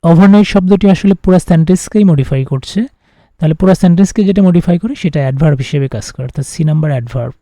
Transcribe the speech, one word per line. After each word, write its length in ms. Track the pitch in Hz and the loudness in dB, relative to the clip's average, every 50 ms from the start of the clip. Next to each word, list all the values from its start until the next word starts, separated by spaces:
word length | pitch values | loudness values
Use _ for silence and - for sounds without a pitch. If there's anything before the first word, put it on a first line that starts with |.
| - 170 | 2 2
Overnight 380 | 165 165 190 196 196 208 208 - - | 4 6 6 6 6 4 2 2 0
শব্দটি 320 | 202 185 185 202 196 - 202 190 | -2 2 2 0 2 4 2 2
আসলে 180 | - - 196 190 - - | 2 2 0 0 0 0
পুরা 160 | 185 185 180 - - | 2 2 2 2 0
সেন্টেন্সকেই 560 | 180 160 160 156 185 180 - - - 214 208 190 | 0 0 2 2 0 -2 -2 -4 -2 2 2 2
মডিফাই 300 | 160 139 131 - 139 135 135 135 | 2 2 0 -2 -2 -4 -4 -4
করছে, 280 | 139 131 - - - 196 233 277 _ _ _ _ _ _ _ _ _ | -6 -8 -8 -8 -6 -6 -6 -6 _ _ _ _ _ _ _ _ _
তাহলে 180 | _ 165 156 160 - | _ -2 -2 -2 0
পুরা 160 | 185 190 185 - | 2 2 2 4
সেন্টেন্সকে 400 | - 180 175 170 196 - - - 208 | 4 2 4 4 2 0 0 -2 0
যেটা 140 | 190 202 202 196 | 0 2 2 2
মডিফাই 280 | 185 175 175 - - 175 170 | 2 2 2 0 0 -2 -2
করে 120 | - 226 285 - | -2 -6 -8 -6
সেটা 180 | - 170 143 151 139 | -6 -4 -4 -2 -4
অ্যাডভার্ব 340 | 131 135 135 160 156 147 131 135 | -2 -2 0 0 0 0 0 -4
হিসেবে 240 | - - 147 135 131 - | -4 -4 -4 -4 -4 -6
কাজ 100 | 110 - - - | -10 -12 -12 -14
করে, 100 | - 127 | -12 -12
অর্থাৎ 180 | 127 - - 135 - - | -10 -8 -10 -10 -10 -6
সি 80 | - 160 156 | -4 -4 -2
নাম্বার 200 | 151 156 156 151 143 | -2 -2 -2 -2 -4
অ্যাডভার্ব। 380 | 127 120 120 123 127 117 117 117 _ | -4 -6 -6 -8 -8 -8 -8 -10 _